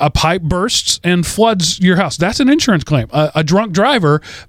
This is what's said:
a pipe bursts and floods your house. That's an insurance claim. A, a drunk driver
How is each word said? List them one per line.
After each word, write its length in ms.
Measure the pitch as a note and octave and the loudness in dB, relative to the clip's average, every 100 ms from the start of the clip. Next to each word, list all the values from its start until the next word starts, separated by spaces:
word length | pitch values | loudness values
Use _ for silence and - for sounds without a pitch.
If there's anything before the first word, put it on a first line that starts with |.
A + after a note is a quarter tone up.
a 80 | C#3+ | -2
pipe 320 | - D#3 F#3 | 0 -2 -2
bursts 580 | D#3+ F3+ F3 - - - | -2 -2 -2 -4 -4 -4
and 220 | F3 F3+ E3 | 0 0 -2
floods 540 | - A3+ G3+ D#3+ - | 2 2 2 -2 0
your 160 | F3+ F3+ | 2 2
house. 220 | F3 - | 0 -2
That's 240 | F#3 A3+ | -4 0
an 80 | C4 | 2
insurance 340 | D4+ - E3+ | 2 2 0
claim. 240 | - D3 A2 | 2 -2 0
A, 200 | D3 D3+ D3+ | -2 0 -2
a 80 | |
drunk 280 | D#3 F#3+ A3+ | 0 0 0
driver 500 | E3+ A#3 C4 D#3 D3+ - - | 0 0 2 2 0 -2 -18